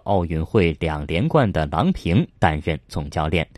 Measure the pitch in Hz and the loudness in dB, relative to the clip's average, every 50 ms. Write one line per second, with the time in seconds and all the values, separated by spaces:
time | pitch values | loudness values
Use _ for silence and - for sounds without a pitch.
0 | - - 101 92 87 85 82 78 80 - - 107 87 82 76 - 85 80 76 76 | 0 0 0 0 0 0 -2 -4 -2 0 2 4 4 2 2 0 -4 -4 -4 -4
1 | 76 76 82 87 127 160 - 151 123 98 82 80 78 71 69 82 139 190 - - | -4 -4 -2 -2 0 2 2 2 2 2 0 0 -2 -2 0 0 0 0 -2 -2
2 | - 85 85 131 185 - _ _ - 82 78 78 - 85 78 - - - - 78 | 0 0 2 2 2 0 _ _ 0 0 0 0 -2 -4 -4 -4 -6 -8 -8 -8
3 | 73 76 - 82 78 80 90 82 78 - - | -8 -4 -4 -4 -2 0 0 -2 -2 -4 -10